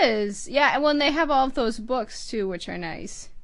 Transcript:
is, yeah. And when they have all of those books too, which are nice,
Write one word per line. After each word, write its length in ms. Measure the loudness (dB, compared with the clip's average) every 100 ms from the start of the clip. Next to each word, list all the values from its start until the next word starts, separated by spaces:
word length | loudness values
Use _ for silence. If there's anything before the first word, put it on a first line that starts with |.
is, 440 | 4 2 -2 -4 -2
yeah. 260 | 2 4
And 80 | 4
when 160 | 2 4
they 120 | 2
have 200 | 2 2
all 160 | 4 2
of 80 |
those 240 | 2 0 -2
books 480 | -2 -2 -4 -8 -6
too, 200 | -4 -2
which 200 | -4 -6
are 100 | -8
nice, 500 | -6 -8 -10 -12 -14 -14